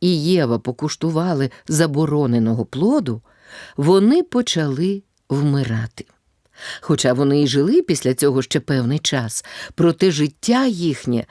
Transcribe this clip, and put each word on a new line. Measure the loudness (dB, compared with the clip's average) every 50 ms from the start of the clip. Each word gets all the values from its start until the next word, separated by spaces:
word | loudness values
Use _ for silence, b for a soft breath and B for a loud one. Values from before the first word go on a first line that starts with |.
і | 0 0 0 0 0
Єва | 2 2 2 2 0 0 -2
покуштували | -2 -6 -6 -6 -6 -6 -4 -4 -4 -2 -2 -2 -2 0 -2 -2 -2 -4 B B B
забороненого | -4 0 0 0 2 2 0 0 0 0 0 2 2 2 2 2 2 0 -2 -4
плоду, | -6 -4 -2 0 2 2 0 0 -2 -6 -8 B B B B B B B B B B B
вони | -2 2 4 4 6 6 4 4 2 2
почали | 0 -2 -2 -2 0 -2 -2 -2 -2 -2 -2 -2 -2 -4 -6 -8 _ _ _ _ _
вмирати. | -2 0 0 0 0 0 0 -2 -2 -4 -4 -6 -10 -16 -18 -20 _ _ _ _ _ _ _ B B B B B B B
Хоча | B -2 -2 0 2 0 2
вони | 2 2 2 2 2
і | 2
жили | 2 2 2 2 4 2 2
після | 2 2 -2 0 0 -2 0
цього | 2 2 2 2 0
ще | -2 -2 -4 -4
певний | -2 -2 -2 0 0 0 -2 -2
час, | -2 -2 -2 -2 -4 -4 -6 -8 B B B B B B B
проте | 0 2 2 2 2 2 2
життя | 2 2 -2 -2 -4 _ -2 0 2 2 2
їхнє | 0 -2 -2 -2 -4 -4 -4 -4 -2 -2 -2 -4 B